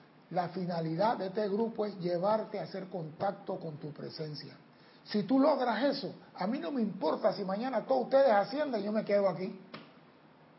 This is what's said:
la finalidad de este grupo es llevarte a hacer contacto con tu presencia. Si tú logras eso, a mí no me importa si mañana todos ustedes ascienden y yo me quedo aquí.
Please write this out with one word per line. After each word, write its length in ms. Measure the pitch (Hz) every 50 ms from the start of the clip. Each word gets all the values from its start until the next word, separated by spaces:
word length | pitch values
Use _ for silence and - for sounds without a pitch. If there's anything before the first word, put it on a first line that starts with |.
| - - - - - -
la 200 | 165 180 175 165
finalidad 640 | - 190 180 170 175 170 160 160 160 165 202 226 247
de 100 | - 190
este 220 | 190 - 220 214 196
grupo 360 | 196 208 226 220 - - 208
es 140 | 208 190 190
llevarte 640 | 165 175 175 170 180 202 220 214 202 - - 196
a 20 | 160
hacer 260 | - - 190 185 -
contacto 680 | - 180 160 156 143 - - 202 190 - - - 190 165
con 180 | - 160 147 -
tu 140 | - 147 143
presencia. 600 | - 147 139 - - 156 156 151 - - 131 - - - - - - - - - - -
Si 180 | - - 208 185
tú 160 | - 262 269
logras 440 | 269 311 294 269 254 247 214 208 269
eso, 280 | 285 - - - 170 - - - - -
a 120 | - 180
mí 120 | 202 254 311
no 120 | 339 330
me 120 | 285 254 220
importa 500 | 190 175 185 - 311 - - - 202 165
si 100 | - 202
mañana 380 | 180 190 208 240 269 254 214 -
todos 160 | - 269 254 233
ustedes 280 | - - 269 277 262
ascienden 520 | 214 202 196 - - 294 302 294 240 220 202
y 20 |
yo 80 | 214 214
me 140 | 220 180
quedo 200 | 190 202 202 196
aquí. 320 | 190 170 151 185 214 - - - - - - - - - - - - - - - - - - - - -